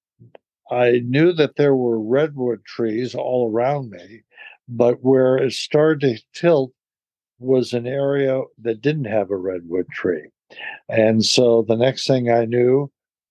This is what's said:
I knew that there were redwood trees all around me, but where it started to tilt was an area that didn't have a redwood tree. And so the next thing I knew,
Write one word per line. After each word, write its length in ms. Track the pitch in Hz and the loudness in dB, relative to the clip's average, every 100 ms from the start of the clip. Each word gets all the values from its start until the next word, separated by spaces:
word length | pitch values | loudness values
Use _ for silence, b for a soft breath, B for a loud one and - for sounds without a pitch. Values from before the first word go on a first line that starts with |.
| _ _ 117 _ _ _ _ | _ _ -20 _ _ _ _
I 320 | 123 123 120 | 2 4 2
knew 280 | 120 135 170 | 2 2 2
that 240 | 165 139 - | 2 0 2
there 200 | 143 135 | 2 2
were 240 | 123 113 | 0 -2
redwood 640 | 107 135 156 143 123 110 | 0 0 0 -2 -6 -6
trees 500 | - - 113 110 123 | -10 -6 -4 -4 -6
all 360 | 131 131 127 117 | -6 -4 -2 -2
around 400 | 110 127 143 123 | 0 -2 -2 -8
me, 320 | 90 85 110 _ B B B - | -16 -20 -20 _ B B B -14
but 340 | 117 120 120 | 0 0 2
where 340 | 127 131 127 131 | 2 4 4 2
it 160 | 135 | -2
started 640 | - - 151 156 151 135 113 | -4 -2 2 2 2 -2 -2
to 240 | - - | -10 -4
tilt 320 | 170 151 131 _ _ _ _ _ _ _ | 0 2 0 _ _ _ _ _ _ _
was 340 | 127 131 120 | 0 0 0
an 140 | 120 120 | -4 -4
area 560 | 139 139 139 135 131 - _ | -4 -2 0 0 -2 -6 _
that 180 | 117 113 | -6 -4
didn't 240 | 139 156 | -2 -2
have 260 | 113 107 95 | -2 -2 -2
a 60 | 98 | -4
redwood 520 | 92 90 85 90 87 | -4 -8 -6 -6 -6
tree. 420 | - 95 82 - _ _ B B B - | -4 -4 -4 -8 _ _ B B B -4
And 360 | 117 110 110 | 2 2 2
so 380 | 104 - 123 117 | 2 2 4 4
the 140 | 110 113 | 2 2
next 300 | 131 127 - | 0 0 0
thing 240 | 123 120 | 0 2
I 140 | 117 | 0
knew, 460 | 113 123 123 135 143 _ _ _ _ | 2 0 2 2 -2 _ _ _ _